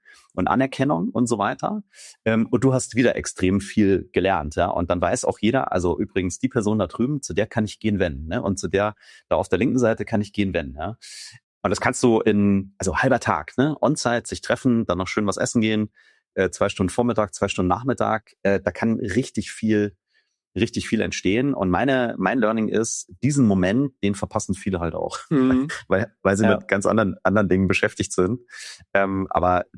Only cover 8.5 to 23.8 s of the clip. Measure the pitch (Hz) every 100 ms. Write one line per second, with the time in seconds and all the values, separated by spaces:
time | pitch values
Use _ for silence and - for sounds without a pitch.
8.5 | 98 92 95 104 - - - - 82 -
9.5 | 90 120 123 117 110 104 107 104 - 98
10.5 | 85 71 67 85 113 - - - - _
11.5 | _ - - - 131 123 110 - 104 101
12.5 | 98 98 - 92 80 135 123 - 90 73
13.5 | - 143 151 113 151 120 117 110 - -
14.5 | 123 131 117 110 90 92 - 104 - 104
15.5 | 120 110 110 107 _ _ _ _ - 95
16.5 | - 101 - 92 - 120 110 104 - 101
17.5 | - 92 92 131 117 107 110 - _ 98
18.5 | 98 - - 113 110 101 95 131 - -
19.5 | - 110 107 104 - _ _ _ _ _
20.5 | 95 - - - 110 95 - - 107 143
21.5 | 135 95 90 127 131 120 - 95 123 107
22.5 | 113 107 101 113 - - 95 135 143 117
23.5 | 98 90 113